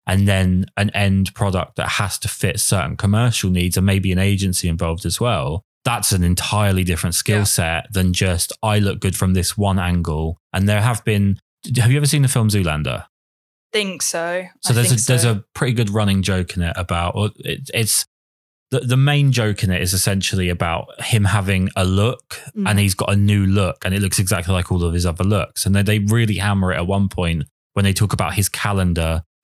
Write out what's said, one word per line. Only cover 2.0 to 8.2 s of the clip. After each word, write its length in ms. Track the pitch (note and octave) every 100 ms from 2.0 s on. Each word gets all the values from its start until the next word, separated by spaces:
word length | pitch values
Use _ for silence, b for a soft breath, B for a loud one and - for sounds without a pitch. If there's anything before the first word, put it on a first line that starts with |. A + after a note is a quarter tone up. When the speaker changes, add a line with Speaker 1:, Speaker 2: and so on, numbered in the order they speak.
| G2 -
Speaker 1:
to 80 | -
fit 320 | - F#2+ F#2
certain 380 | - G2 D2 E2
commercial 520 | G2+ G#2 A#2+ A2 F#2+
needs 280 | F2+ F2+ E2+
and 80 | F#2+
maybe 260 | G2 F#2+
an 80 | F2+
agency 480 | G2 G2 F#2+ F2+ F2+
involved 380 | E2 E2+ E2 F2
as 120 | -
well. 440 | A#2+ E2+ C2 E2 - _ -
That's 260 | G2+ -
an 120 | G2
entirely 600 | F2 F2 - G#2 G#2 F#2+
different 320 | F2+ E2+ F2+ D#2+
skill 240 | - G#2
Speaker 2:
Yeah. 40 | G2+
Speaker 1:
set 480 | - E2+ E2 -
than 180 | G2 F#2
just, 400 | F2